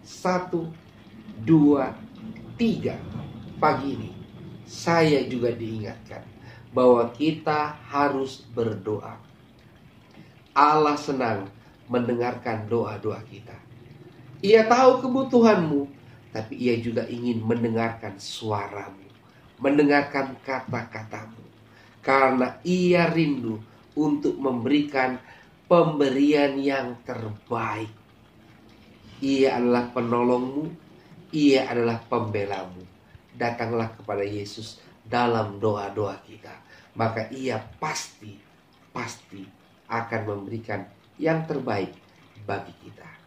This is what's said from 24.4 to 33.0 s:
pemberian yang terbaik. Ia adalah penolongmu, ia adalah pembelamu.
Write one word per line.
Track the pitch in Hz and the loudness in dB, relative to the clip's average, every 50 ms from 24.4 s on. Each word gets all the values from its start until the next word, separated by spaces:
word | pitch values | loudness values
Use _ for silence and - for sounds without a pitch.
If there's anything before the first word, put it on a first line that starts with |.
| 135 135 123 120 113 131 143 147 143 147 - 135 131 127 127 120 - - - - - - _ _ _ | -2 -2 -2 -2 0 2 2 2 2 0 0 0 0 0 -2 -6 -12 -20 -20 -20 -20 -20 _ _ _
pemberian | - 180 175 165 160 156 147 143 135 127 135 143 147 147 143 143 143 139 139 | 4 4 6 6 4 4 2 2 2 4 4 4 4 6 4 4 2 0 0
yang | 139 139 139 135 131 123 120 - | -2 0 0 -2 -4 -6 -8 -12
terbaik. | - - 123 113 110 107 107 - _ - 120 113 113 110 110 110 110 110 - - - _ - _ - _ _ - - - - - - - - - - - - - - - - - 135 | -10 -10 -10 -8 -8 -8 -10 -12 _ -6 -6 -4 -4 -4 -6 -6 -8 -10 -12 -20 -20 _ -20 _ -20 _ _ -20 -20 -20 -20 -20 -20 -20 -20 -20 -20 -20 -20 -20 -20 -20 -14 -6 -2
Ia | 135 139 131 135 135 131 | 0 2 4 4 4 4
adalah | 123 123 120 120 123 123 120 | 2 2 2 2 2 0 -2
penolongmu, | - 127 117 117 117 120 120 123 123 123 127 127 135 143 160 165 170 - - - - - - - - - - - - | -4 -4 -2 0 0 2 2 2 2 2 0 -2 -4 -6 -6 -6 -10 -14 -20 -20 -20 -20 -20 -20 -20 -20 -20 -8 -2
ia | 156 147 143 135 131 123 - 123 | 4 4 6 6 6 2 0 -2
adalah | 120 117 117 117 110 - | 0 0 0 -2 -4 -6
pembelamu. | - 127 117 107 107 104 104 101 101 98 95 92 90 90 90 92 - - - | -2 -2 -2 -2 -2 -4 -4 -4 -4 -6 -8 -8 -12 -14 -18 -20 -20 -20 -20